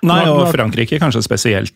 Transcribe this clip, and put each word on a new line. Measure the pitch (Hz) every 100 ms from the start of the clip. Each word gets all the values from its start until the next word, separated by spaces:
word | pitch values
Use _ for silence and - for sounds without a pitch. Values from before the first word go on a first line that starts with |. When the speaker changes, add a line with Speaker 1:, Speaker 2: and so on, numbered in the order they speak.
Speaker 1:
Nei, | 170 180 170
Speaker 2:
Nå, | 147
Speaker 1:
og | 175
Speaker 2:
nå |
Speaker 1:
Frankrike | 160 107 104 117
er | 151
kanskje | 156 113
et | 110
spesielt | 110 120 101 95